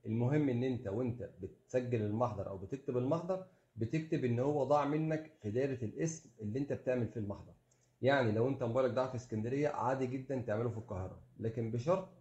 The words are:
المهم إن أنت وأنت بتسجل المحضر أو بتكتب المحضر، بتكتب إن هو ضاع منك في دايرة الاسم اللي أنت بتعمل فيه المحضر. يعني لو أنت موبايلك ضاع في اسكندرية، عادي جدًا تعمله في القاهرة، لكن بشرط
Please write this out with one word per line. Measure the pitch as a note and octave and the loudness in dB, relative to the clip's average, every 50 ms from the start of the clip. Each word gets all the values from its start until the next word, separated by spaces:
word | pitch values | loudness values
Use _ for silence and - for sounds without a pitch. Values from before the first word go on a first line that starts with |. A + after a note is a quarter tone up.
| - | -2
المهم | A2 A2 A#2 A#2+ B2+ D3 D3+ D3 C3+ | 0 0 2 2 4 4 4 4 4
إن | A#2+ A#2 B2+ | 2 2 2
أنت | C3 B2+ G#2+ - | 0 0 -2 -2
وأنت | G2 G2 A#2 B2+ A#2+ A2+ - - - - - | -4 -2 -2 -2 -2 -2 -4 -8 -12 -10 -12
بتسجل | F#2+ F#2 - _ _ _ - B2+ B2 A#2 A#2+ A2+ | -12 -12 -12 _ _ _ -2 0 0 2 0 0
المحضر | G#2+ G#2 G#2 A2+ B2 A#2 G2+ G2+ F#2+ F#2+ | 2 0 2 2 0 0 0 -4 -6 -6
أو | G2 | -6
بتكتب | F#2 G2 - C#3 C3+ - - B2 | -8 -8 -8 -8 -6 -6 -2 0
المحضر، | B2 B2+ C3+ D#3 E3+ F3 F3 F#3+ F#3 F#3 - _ _ _ _ _ | 0 2 2 0 0 0 -2 -4 -4 -4 -12 _ _ _ _ _
بتكتب | A2 A2+ - - D#3+ D#3+ - E3 C#3+ B2+ | -4 -2 0 0 -2 0 0 -2 0 2
إن | A#2+ A#2 A#2 | 2 2 2
هو | B2+ C#3+ D3 D3 C3 | 2 2 2 2 4
ضاع | B2 D3 D3 C#3 | 4 4 4 4
منك | C#3+ D3 D#3 D#3+ D#3 D#3+ D#3 - - - _ | 2 2 2 2 2 0 -2 -4 -8 -18 _
في | - G#2 | -6 -2
دايرة | G2+ B2 C3+ C#3 C3 A#2+ A#2 | 0 2 0 0 0 -2 -4
الاسم | G#2+ - C#3 D#3+ E3 - - - - _ - | -6 -2 -2 -4 -4 -4 -8 -14 -20 _ -8
اللي | A2 G#2 G#2+ C3+ | -6 -4 -2 -2
أنت | C#3+ - C3+ | -2 -2 -4
بتعمل | - - C3 B2+ B2+ A#2 | -2 0 0 0 0 0
فيه | A2+ - A#2 | -2 -2 -6
المحضر. | G#2 G2 G2 - - - - _ _ _ _ _ _ _ _ _ | -6 -6 -6 -8 -10 -18 -20 _ _ _ _ _ _ _ _ _
يعني | A#2+ B2+ C#3 C#3 B2+ A2 | 4 4 4 6 4 4
لو | G#2 A2 A#2 | 4 4 2
أنت | C3+ C#3 B2+ B2+ | 2 2 0 -2
موبايلك | A2+ A2+ C3 C3 B2 | 0 2 2 2 2
ضاع | A2+ B2+ B2+ | 2 0 0
في | C3 - | 0 -2
اسكندرية، | A#2 - - A2+ G#2+ G#2+ B2 C3 C#3+ D3 | -8 -6 -4 -4 -2 -2 0 0 2 2
عادي | C#3+ - - G#2+ B2 C3+ C3+ C3 | 0 0 0 0 0 2 0 0
جدًا | A#2+ B2+ C3+ C3 - C3+ C3 | -2 -2 -6 -4 -4 -4 -2
تعمله | A2+ - G#2 A2 A#2+ A#2+ | 0 0 0 0 0 0
في | G#2 | -2
القاهرة، | A2 - - G2+ F#2 F#2 F2+ - - - - - - | -4 -6 -6 -4 -4 -4 -6 -8 -12 -20 -20 -10 -4
لكن | G#2 A2+ - B2 A2+ A2+ | -4 -2 -2 -2 -2 0
بشرط | A#2 A#2+ A#2+ D#3 F#3 F#3+ F#3 - - - | -2 0 2 2 2 2 0 -6 -14 -20